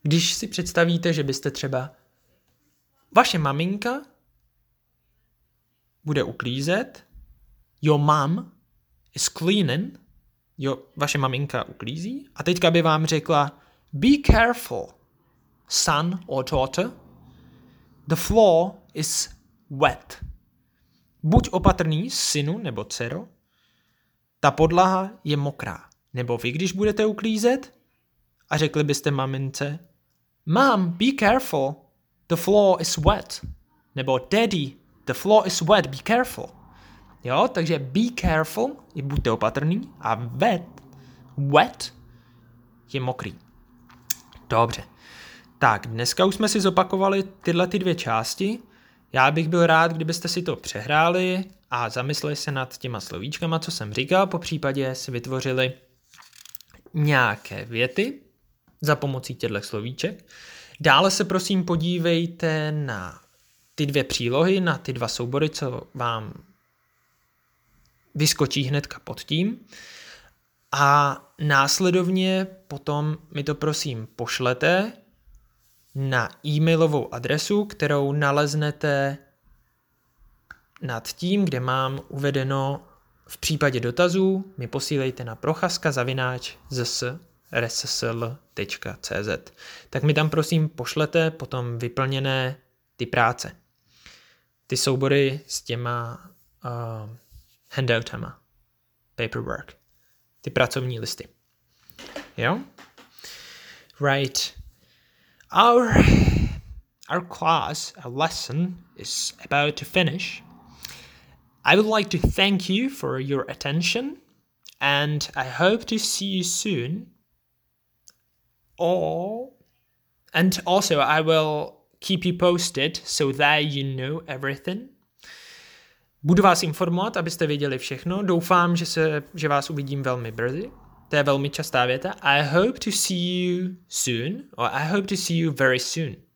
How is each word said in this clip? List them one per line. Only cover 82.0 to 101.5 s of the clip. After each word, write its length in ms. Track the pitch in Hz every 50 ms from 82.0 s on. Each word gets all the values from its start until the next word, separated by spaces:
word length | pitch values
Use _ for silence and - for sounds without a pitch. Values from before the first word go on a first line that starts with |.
| - -
uvedeno 800 | - 139 143 143 139 139 131 135 139 139 135 139 139 - - _ _ _ _ _ _ _ _
v 100 | - -
případě 420 | - - - 156 139 151 139 127 120
dotazů, 760 | 117 120 123 170 180 180 170 190 190 190 190 190 190 - -
mi 100 | - 123
posílejte 560 | 113 - 139 - - 151 139 135 131 127 - 123
na 120 | 113 113
prochazka 560 | - - 143 156 - - 175 175 - - 160
zavináč 640 | 135 131 123 131 131 131 127 127 127 123 - - - _ _ -
z 160 | 135 127 120
s 340 | 120 - - 127 123 139 170 - _ _ _ _ _
r 120 | - 117 117
s 220 | 113 - - -
s 180 | 120 - - -
l 340 | 113 117 117 117 117 131 - _ _ _
tečka 440 | - 104 - - - - - - -
c 220 | - - - 98 104
z. 280 | 107 87 - - - _ _ - - - - - _
Tak 140 | - 131 147
mi 100 | 151 147
tam 160 | 151 156 151
prosím 400 | - 165 151 - 170 160 156 156
pošlete 640 | _ - 120 - - 156 151 151 - 170 160 160
potom 460 | 160 160 131 - - 127 120 120 120
vyplněné 800 | 117 123 120 - - 135 131 135 135 135 135 135 131 131 127 131 - _ _ _ _ _ _ _
ty 100 | - 120
práce. 500 | 117 - 120 117 117 123 - - - - _ _ _ _ _ _ _ _ _ _ - - - _ _ _ _ _ _ _ _ _
Ty 100 | _ 143
soubory 640 | 127 - 147 131 131 139 135 139 143 139 135 135 151 151
s 140 | - - -
těma, 680 | - - 117 120 120 120 120 120 117 117 120 - - - _ _ _ _ _ _ -
uh, 440 | 127 120 117 117 113 113 110 107 107 113 120 _ _ - - _ _ _ _ _ _
handoutama, 680 | - - 131 120 117 113 113 - - - 104 - - _ _ _ _ _ _ _ _ _ _ _ _ _ _ _ _
paperwork, 640 | - 120 107 - 120 117 - - - - - - _ _ _ _ _ _ _ _ _ _ _ _ _
ty 80 | - 135
pracovní 500 | - - 131 120 - 135 127 127 123 113
listy. 280 | 113 - - - - - _ _ _ _